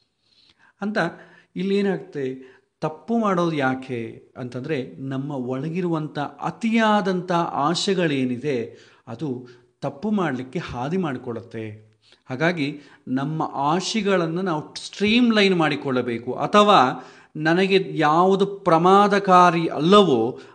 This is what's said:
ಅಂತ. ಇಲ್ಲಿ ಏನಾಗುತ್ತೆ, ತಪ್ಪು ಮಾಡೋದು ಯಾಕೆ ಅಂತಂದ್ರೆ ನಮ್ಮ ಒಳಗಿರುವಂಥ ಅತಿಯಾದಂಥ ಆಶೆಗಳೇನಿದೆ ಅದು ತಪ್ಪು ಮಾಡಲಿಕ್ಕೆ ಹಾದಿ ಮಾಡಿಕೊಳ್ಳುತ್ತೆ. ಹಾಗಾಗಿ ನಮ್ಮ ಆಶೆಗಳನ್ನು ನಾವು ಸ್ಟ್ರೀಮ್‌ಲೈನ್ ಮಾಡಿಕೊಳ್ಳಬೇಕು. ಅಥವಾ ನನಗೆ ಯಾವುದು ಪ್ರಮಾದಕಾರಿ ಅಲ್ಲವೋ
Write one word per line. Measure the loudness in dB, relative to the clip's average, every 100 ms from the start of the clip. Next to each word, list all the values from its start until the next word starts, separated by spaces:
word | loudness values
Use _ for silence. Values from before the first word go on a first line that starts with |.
| _ _ _ _ _ _ _ -10
ಅಂತ. | -6 -2 -4 -6 -20 -20 _ -8
ಇಲ್ಲಿ | -2 0
ಏನಾಗುತ್ತೆ, | 0 -2 -6 -8 -8 -8 -14 _ _ _
ತಪ್ಪು | -8 -6 -4 -2
ಮಾಡೋದು | 0 0 0
ಯಾಕೆ | 0 -2 -2 -6 -8 -10 -14 -20 -14
ಅಂತಂದ್ರೆ | -12 -10 -6 -6 -8 -10
ನಮ್ಮ | -8 -8 -6
ಒಳಗಿರುವಂಥ | -8 -6 -6 -6 -4 -4 -4 -6 -8
ಅತಿಯಾದಂಥ | -10 -8 -10 -6 -2 2 2 2 0 -2 -2 -2 -2
ಆಶೆಗಳೇನಿದೆ | 0 0 0 0 0 0 0 -2 -4 -4 -4 -4 -12 -20 _ -16
ಅದು | -10 -8 -8 -12 -20 _ _
ತಪ್ಪು | -10 -6 -2
ಮಾಡಲಿಕ್ಕೆ | 0 0 -4 -6 -8
ಹಾದಿ | -8 -8 -4 -2
ಮಾಡಿಕೊಳ್ಳುತ್ತೆ. | -4 -6 -8 -10 -10 -12 -12 -14 _ _ _ _ -12
ಹಾಗಾಗಿ | -4 -2 -2 -4 -6 -16 -18 -6
ನಮ್ಮ | -4 -4 -4 -6
ಆಶೆಗಳನ್ನು | -2 -2 0 -2 -4 0 0 0 -4
ನಾವು | -4 -6 -8 -14
ಸ್ಟ್ರೀಮ್‌ಲೈನ್ | -14 -4 2 4 4 4 4 4
ಮಾಡಿಕೊಳ್ಳಬೇಕು. | 2 0 -2 -2 -2 -4 -6
ಅಥವಾ | -6 2 4 6 6 6 0 -10 -20 _ -4
ನನಗೆ | 0 2 4 2 0
ಯಾವುದು | 0 2 4 4 4 0
ಪ್ರಮಾದಕಾರಿ | -2 2 4 6 6 4 2 4 6 6 4 -2
ಅಲ್ಲವೋ | -2 4 6 6 4 0 -6 -14